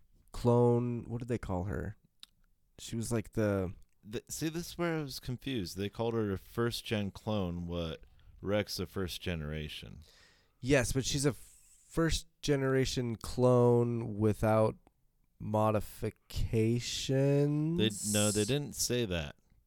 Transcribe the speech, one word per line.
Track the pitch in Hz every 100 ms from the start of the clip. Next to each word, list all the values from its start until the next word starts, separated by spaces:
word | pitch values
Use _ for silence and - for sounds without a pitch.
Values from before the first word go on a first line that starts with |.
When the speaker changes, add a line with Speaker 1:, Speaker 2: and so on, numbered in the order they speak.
| - _ _
Speaker 1:
clone. | - 120 120 120 120 123 120 -
What | 117
did | -
they | 117
call | - 92 98
her? | - 80 - _ _ - _ _ _ _ -
She | - 113
was, | 107
like, | 117 -
the | - 107 98 95 98 - _ -
Speaker 2:
The, | 113 -
see, | - 156
this | 160 170
is | -
where | 175 160
I |
was | 143 127
confused. | - 123 - 131 85 92
They | 101
called | - 117
her | 113 107
a | 95
first-gen | - - 117 110 - 110 98
clone, | - - 107 90 87 85
what | 87 82 76 - - - -
Rex | 92 104 101 -
a | 90
first | - 90 -
generation. | - 85 76 78 76 - 55 50 - - - _ _ _
Speaker 1:
Yes, | 123 139 117
but | 135 123
she's | 143 139
a | 110 - - _ _ _
first-generation | - 165 - - _ - 143 135 131 131 - 123 113
clone | - - 123 123 120 120 120 120 113 101
without | 107 101 110 110 110 - _ _ _ _ _ _
modifications. | 104 107 107 107 - - 110 - _ - - 117 110 120 117 - - 131 139 143 143 147 156 170
Speaker 2:
They, | 110 104 104 104
no, | 104
they | 104 107
didn't | 139 139 95
say | - 123 113
that. | 87 73 - _ _